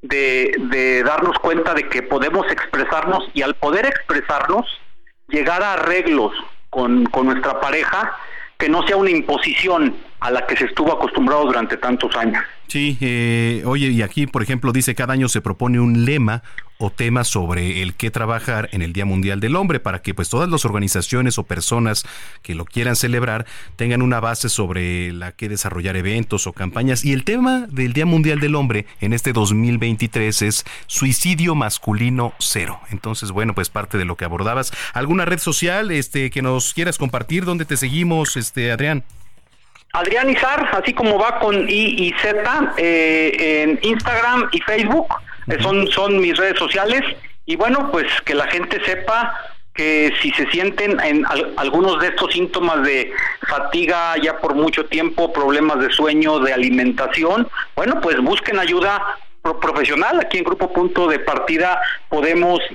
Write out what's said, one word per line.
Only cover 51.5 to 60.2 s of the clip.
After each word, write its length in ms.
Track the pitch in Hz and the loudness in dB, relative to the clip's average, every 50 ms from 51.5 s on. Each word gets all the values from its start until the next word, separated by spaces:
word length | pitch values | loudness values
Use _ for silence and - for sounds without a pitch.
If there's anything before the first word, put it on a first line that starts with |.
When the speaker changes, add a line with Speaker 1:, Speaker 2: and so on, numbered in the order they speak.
| - | -4
Speaker 1:
algunos 420 | - 143 139 127 165 185 190 180 151 | -4 -2 0 2 4 4 4 4 2
de 60 | 156 | 0
estos 260 | 180 - - - - - | 0 0 0 -2 -2 0
síntomas 520 | 170 185 175 - 190 175 170 165 151 135 | 0 -2 0 0 0 0 2 2 2 2
de 280 | 143 139 131 120 - - - - - - - - - | 2 2 2 0 -2 -2 -4 -2 -2 -4 -6 -4 -4
fatiga 680 | 151 143 143 147 151 165 175 156 175 170 170 165 165 160 143 | -2 -2 -2 0 0 0 2 2 2 2 2 0 0 0 0
ya 160 | 156 156 - | 0 -2 0
por 160 | - 160 143 | -2 0 2
mucho 320 | 143 151 160 156 160 151 | 2 2 2 2 0 -2
tiempo, 460 | - - 160 160 165 - - 170 165 - | -2 -2 0 0 0 0 0 0 0 0
problemas 480 | - 143 139 139 147 156 156 151 135 | 0 2 2 4 4 4 2 2 2
de 100 | 131 127 | 2 2
sueño, 480 | - - 151 156 151 156 156 156 156 151 | 2 2 2 4 4 4 4 4 4 4
de 140 | 131 135 131 | 4 2 2
alimentación, 960 | 127 127 127 123 127 127 127 120 - 135 127 - - 160 165 190 226 240 - - - - - - | 2 2 2 4 4 4 2 2 0 -2 -2 0 2 2 2 4 2 2 0 -2 -8 -8 -6 -4
bueno, 260 | - 160 226 285 - | -2 0 0 0 2
pues 160 | - 170 156 131 | 2 2 2 2
busquen 400 | 127 127 - 135 - - 202 196 | 2 2 2 0 0 -2 -2 0
ayuda 420 | 180 165 175 175 180 196 202 202 196 202 - - - - - - - | 0 2 2 2 2 2 0 0 -2 -4 -6 -8 -10 -14 -14 -6 -4
pro-, 160 | 160 160 - | -2 -2 0
profesional. 640 | - 151 156 - - - 147 143 180 226 311 349 | 0 0 0 0 0 2 2 2 2 2 2 2